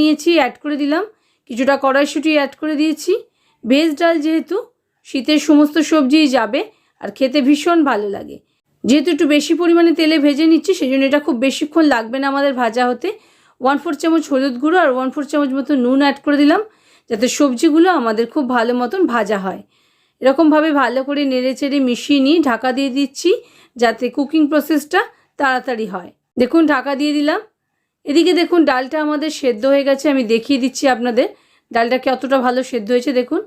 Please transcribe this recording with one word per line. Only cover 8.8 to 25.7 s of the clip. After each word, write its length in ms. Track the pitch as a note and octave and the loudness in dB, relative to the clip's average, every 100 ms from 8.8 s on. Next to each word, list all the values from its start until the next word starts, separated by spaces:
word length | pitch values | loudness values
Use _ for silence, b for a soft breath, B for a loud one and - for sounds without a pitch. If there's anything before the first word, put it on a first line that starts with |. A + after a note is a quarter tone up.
যেহেতু 240 | G3+ D4 D4 | 2 2 2
একটু 120 | C#4+ D4 | 0 2
বেশি 180 | D4 D4 E4 | 2 2 0
পরিমাণে 320 | F4 E4+ E4+ E4 | 2 4 4 2
তেলে 160 | D#4 D#4 | 2 2
ভেজে 220 | C#4+ C#4 D#4+ | 2 2 2
নিচ্ছি, 200 | D#4+ F4 F#4 | 2 2 -2
সেই 100 | B3+ | 0
জন্য 120 | C4+ C4+ | 0 2
এটা 100 | C#4+ D#4 | 0 0
খুব 100 | A#3+ C4+ | -2 -2
বেশিক্ষণ 380 | - D4 E4 D4+ | -2 -2 2 2
লাগবে 220 | A#3+ A3+ C4+ | 2 -2 -4
না 80 | C#4 | -2
আমাদের 200 | C#4 C#4+ B3 | 0 -2 0
ভাজা 200 | A#3 A#3 B3 | -2 0 -2
হতে। 180 | A#3+ F#4 G#4+ b b b - | -2 -8 -10 b b b -4
ওয়ান 160 | B3+ C#4+ | -2 -2
ফোর 160 | E4+ D4+ | -4 -4
চামচ 240 | E4 E4 D#4 | 0 0 0
হলুদ 220 | C4+ C#4 A#3+ | -2 -2 -2
গুঁড়ো 160 | D4+ F4+ | 0 2
আর 60 | D#4 B3+ | 2 0
ওয়ান 120 | C4 | -4
ফোর 140 | D4+ C4+ | -6 -4
চামচ 200 | D4+ C#4+ C4+ | -4 -2 -4
মতো 140 | C4+ C#4+ | -2 0
নুন 160 | A#3+ C4+ | 0 2
অ্যাড 140 | C#4+ C4+ | 0 0
করে 120 | D4 C#4+ | -2 2
দিলাম, 180 | D4 F#4 G#4+ b b b - | 2 2 -4 b b b -10
যাতে 160 | G#3+ A#3 - | -4 -2 0
সবজিগুলো 500 | C#4+ A#3+ E4 D#4 F4+ E4 | 0 2 2 4 4 2
আমাদের 260 | A3+ G#3+ A#3 | 0 -2 -2
খুব 100 | D#4 B3 | -2 -2
ভালো 180 | B3 A3+ B3 | 0 0 -2
মতন 220 | A#3+ F#4+ D4 | -2 0 0
ভাজা 260 | A#3 G3+ G3+ | 0 -2 -4
হয়। 180 | F#3 F3+ - _ _ _ _ _ | -4 -10 -14 _ _ _ _ _
এরকমভাবে 480 | B3+ C4+ D#4 D4+ D#4+ C#4+ | 0 4 4 4 2 2
ভালো 180 | A#3+ B3+ C4+ | 0 -2 -4
করে 140 | C#4+ C#4 | -2 -2
নেড়েচেড়ে 460 | B3+ B3+ C4 C#4+ C#4 B3+ | 0 -2 -2 -2 0 0
মিশিয়ে 320 | A#3 - C#4+ C4+ | -2 0 2 4
নিয়ে 120 | E4+ C#4+ | 2 2
ঢাকা 200 | A3+ B3+ B3+ | -2 -2 -2
দিয়ে 140 | C#4 C4 | -2 -2
দিচ্ছি, 340 | C#4 - F4 A#4 b b b A3+ | -4 -2 -2 -2 b b b -2
যাতে 280 | A#3 A3+ B3 C4+ | -2 0 -4 -4
কুকিং 260 | C#4 D#4+ C#4+ | -2 0 2
প্রসেসটা 500 | D4+ D4+ D4+ - F#4 A#4+ b b - | 0 0 -2 0 -2 -2 b b -4
তাড়াতাড়ি 480 | C4+ B3+ C4 | -2 -2 -4